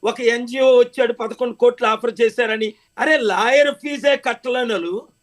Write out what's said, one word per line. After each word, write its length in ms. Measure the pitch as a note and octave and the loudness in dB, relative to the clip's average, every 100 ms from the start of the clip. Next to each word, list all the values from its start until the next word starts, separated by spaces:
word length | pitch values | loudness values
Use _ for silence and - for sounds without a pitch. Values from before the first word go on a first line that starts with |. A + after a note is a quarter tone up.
| G#3 | -4
ఒక 100 | A3+ A#3+ A#3+ | -2 -2 -2
ఎన్జిఓ 340 | B3 B3+ C4 B3+ | -6 0 4 4
వచ్చాడు 340 | A#3+ - A#3+ A#3 | 4 0 -2 -2
పదకొండు 360 | A3 A3+ B3 A3+ | -8 -6 -6 2
కోట్లు 260 | A#3+ A#3+ A3+ | 0 2 -2
ఆఫర్ 220 | A3 A#3 A3+ | 0 -4 0
చేశారని. 480 | A3+ A3 A#3 A3 A3 G#3+ _ - | -2 0 -4 -2 -6 -8 _ -4
అరే, 140 | C#4+ D#4 A3+ | 0 0 0
లాయర్ 400 | F#3 A3 C4+ C#4+ C#4+ | 0 2 4 2 0
ఫీజే 320 | D4 C#4+ C#4 C#4 - | -8 -2 0 0 -2
కట్టలేని 460 | A3+ B3+ B3+ A#3+ G#3 | -6 -4 -4 -2 -4
వాళ్ళు 180 | E3+ F#3+ - _ | -4 -8 -10 _